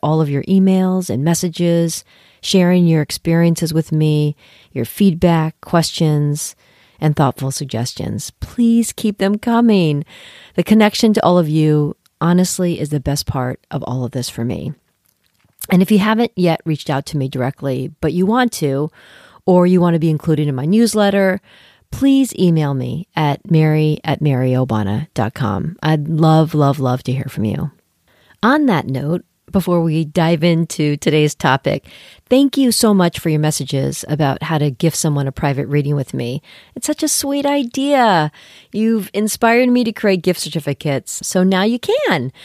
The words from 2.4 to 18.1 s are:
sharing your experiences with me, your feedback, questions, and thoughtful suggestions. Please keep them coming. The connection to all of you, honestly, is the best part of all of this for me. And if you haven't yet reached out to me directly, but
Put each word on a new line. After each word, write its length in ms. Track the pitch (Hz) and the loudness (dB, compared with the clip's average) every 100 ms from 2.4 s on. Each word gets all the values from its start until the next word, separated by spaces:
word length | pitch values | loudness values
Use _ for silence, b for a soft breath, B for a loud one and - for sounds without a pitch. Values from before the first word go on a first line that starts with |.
sharing 460 | - 190 175 180 170 | 0 2 4 4 4
your 160 | 160 | 2
experiences 720 | 147 - 170 165 170 160 160 | 0 -4 0 2 2 2 -2
with 200 | 160 - | -2 -2
me, 440 | 156 156 151 147 - b b b | 0 2 2 0 -4 b b b
your 120 | 135 | -8
feedback, 760 | - - 196 170 180 165 160 - | -8 0 0 2 2 2 0 -6
questions, 920 | - 170 160 - 160 147 147 147 - - b b b b | -2 0 0 -2 0 2 0 -2 -8 -14 b b b b
and 140 | 156 | -2
thoughtful 360 | 147 135 - 135 | 2 0 -2 -6
suggestions. 800 | - 139 - 123 - - - - - | -6 -6 -6 -6 -6 -8 -8 -10 -12
Please 520 | - - 233 233 226 | -8 0 2 2 0
keep 260 | - 214 202 | -4 -4 0
them 200 | 196 208 | -2 0
coming. 640 | 240 233 233 196 160 147 - B B B B | 0 2 4 4 2 0 -4 B B B B
The 100 | - | -6
connection 480 | - 220 208 - 226 | 2 4 4 2 2
to 100 | 208 | 4
all 140 | - 180 | 4 2
of 100 | 151 | 2
you, 480 | 156 156 151 147 - _ _ | 2 4 2 0 -6 _ _
honestly, 580 | 165 180 180 - 175 170 | 2 2 2 -2 -2 -2
is 120 | 147 | -4
the 100 | 147 | -4
best 260 | 139 143 - | -2 -4 -4
part 340 | 135 127 127 _ | -4 -4 -8 _
of 120 | 139 | -10
all 200 | - 127 | -6 -6
of 80 | 123 | -6
this 160 | 127 123 | -6 -8
for 160 | - | -6
me. 280 | 117 85 143 - _ _ _ _ _ _ _ _ - | -6 -6 -8 -12 _ _ _ _ _ _ _ _ 0
And 120 | 185 | 2
if 80 | 185 | 4
you 80 | 208 | 2
haven't 340 | 214 220 240 - | 2 0 -2 0
yet 240 | 180 160 | 0 0
reached 260 | 165 151 - | -4 -6 -4
out 160 | 139 - | -6 -4
to 100 | 147 | -6
me 120 | 135 | -4
directly, 640 | 131 123 - 143 131 131 - | -4 -4 -4 -6 -4 -6 -4
but 120 | 156 | -2